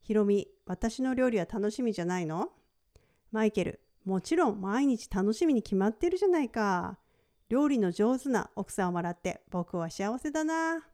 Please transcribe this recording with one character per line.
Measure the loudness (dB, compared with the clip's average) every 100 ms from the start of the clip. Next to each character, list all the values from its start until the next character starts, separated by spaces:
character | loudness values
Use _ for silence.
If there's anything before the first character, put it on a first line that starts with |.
ひ | 0
ろ | 2
み、 | 4 2 0 _ -10
「私 | -4 -4 -2
の | -2
料 | 2 2
理 | 2
は | -2
楽 | -2 -4
し | -2
み | -4
じ | -2
ゃ |
な | -2 -2
い | -4
の？」 | -4 -6 _ _ _ _ _ _ _ _
マ | 0 0
イ |
ケ | 2
ル、 | -4 -6 _ _
「も | -4 -4
ち | 0 2
ろ | 2
ん | 0
毎 | -2 2 2
日 | 0 -2
楽 | 0 0
し | 2 2
み |
に | 2
決 | 2
ま | 2 2
っ |
て | 2 -2
る | 2
じ | 2
ゃ |
な | 2
い | 0
か。 | -2 0 0 -4 -10 _ _ _ _ _
料 | 0 2
理 | 2
の | 0
上 | 2 2 2
手 | 0
な | -2 -2
奥 | -8 -8
さ | -2 -2
ん |
を |
も | 0
ら | -4
っ | -6
て | -8 -8 _
僕 | -6 -4 -4
は | -6
幸 | -4 -4 -4
せ | -4
だ | -4
な。」 | -2 -2 -2 -4 -8